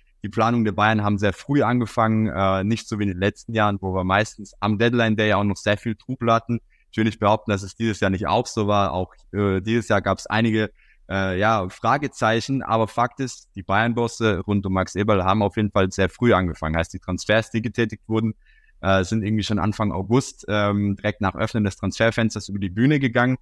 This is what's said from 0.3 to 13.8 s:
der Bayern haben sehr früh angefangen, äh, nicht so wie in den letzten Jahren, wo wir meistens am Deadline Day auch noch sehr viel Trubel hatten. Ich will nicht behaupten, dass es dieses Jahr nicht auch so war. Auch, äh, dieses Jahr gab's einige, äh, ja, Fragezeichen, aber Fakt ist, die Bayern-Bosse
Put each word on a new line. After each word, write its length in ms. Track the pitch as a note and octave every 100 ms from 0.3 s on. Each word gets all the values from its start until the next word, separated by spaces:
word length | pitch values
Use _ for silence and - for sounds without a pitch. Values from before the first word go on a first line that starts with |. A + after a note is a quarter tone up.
| - A2+ A#2+ G#2+
der 60 |
Bayern 300 | G2 G#2+ A2
haben 140 | G#2 G2+
sehr 160 | G2+
früh 300 | - - C#3+
angefangen, 640 | A2+ B2 A2+ - A2 A2 A2
äh, 360 | F#2 F#2+ F#2+
nicht 240 | G2+ A2+ -
so 100 | G#2
wie 60 |
in 40 | G#2
den 100 | F2+
letzten 360 | G2 - -
Jahren, 240 | A2 G#2 G2
wo 140 | F#2+
wir 100 | F#2
meistens 480 | F#2 G2 A2 - G2+ -
am 180 | G#2 G#2
Deadline 380 | A#2 A#2+ A2+ G#2+
Day 160 | G#2+
auch 120 | G2
noch 120 | G#2 F#2+
sehr 220 | G#2+ G#2
viel 160 | A#2+
Trubel 360 | G#2+ - C3 A#2
hatten. 300 | A2+ - A#2 _ _ _
Ich 60 | -
will 60 |
nicht 160 | A2 G#2
behaupten, 300 | G#2 G#2+ -
dass 120 | G2+
es 120 | F#2+
dieses 260 | - A2+ G2+
Jahr 100 | G2
nicht 160 | F#2+ E2
auch 200 | G#2+ B2
so 200 | A2+ G#2
war. 260 | G#2 F#2+
Auch, 220 | E2+ F2+ - -
äh, 300 | G2 G2+ F#2+
dieses 260 | G2+ A#2 -
Jahr 140 | G#2
gab's 240 | G2 F#2+ -
einige, 440 | A2 A#2 A2 G#2+ _ _ _ -
äh, 280 | G2 F#2+ F#2
ja, 320 | G#2+ A2 F#2
Fragezeichen, 920 | - A2+ C#3+ C#3+ - A2+ A2+ A#2+ C3+
aber 240 | - A2+ A2
Fakt 320 | - B2 -
ist, 300 | C3 - _ G2
die 60 |
Bayern-Bosse 800 | F#2 G2